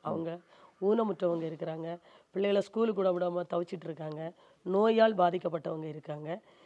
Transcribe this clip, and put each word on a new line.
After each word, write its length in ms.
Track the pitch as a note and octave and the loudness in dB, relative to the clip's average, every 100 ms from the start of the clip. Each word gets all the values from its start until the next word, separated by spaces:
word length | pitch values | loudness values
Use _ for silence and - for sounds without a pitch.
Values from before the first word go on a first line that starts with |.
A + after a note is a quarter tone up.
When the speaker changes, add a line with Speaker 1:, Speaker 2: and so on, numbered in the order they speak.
Speaker 1:
ம். 40 | D#3 | -6
Speaker 2:
அவங்க 340 | D#3+ E3 E3+ - - - _ | -4 -4 -8 -14 -20 -20 _
ஊனமுற்றவங்க 640 | F#3+ A3+ A3 F3+ F3+ E3+ | 0 2 2 0 0 0
இருக்கிறாங்க, 560 | E3 D#3 D#3+ D#3+ E3 E3+ _ - _ | -4 -6 -8 -6 -8 -10 _ -20 _
பிள்ளைகளை 320 | F#3 G3+ G3+ | -2 2 2
ஸ்கூலுக்கு 400 | F#3+ A3 A3+ G3 | 0 0 0 2
கூட 100 | F#3+ | 2
விடாம 320 | F3 F3+ F3 E3+ | 2 0 -2 -2
தவிச்சிட்டு 320 | F3 F3 F3+ | -2 -2 -6
இருக்காங்க, 480 | E3 D#3 D#3 D3+ D#3+ - - _ | -8 -8 -8 -8 -10 -12 -20 _
நோயால் 520 | F3+ F#3+ A3 A3+ A3 | 0 4 4 6 6
பாதிக்கப்பட்டவங்க 680 | G3 F3 F3+ F3 D#3+ E3 D#3+ | 6 2 2 -2 -4 -4 -6
இருக்காங்க. 560 | D#3 D3+ D#3 D3+ D3+ G3 - _ | -6 -10 -10 -10 -8 -10 -12 _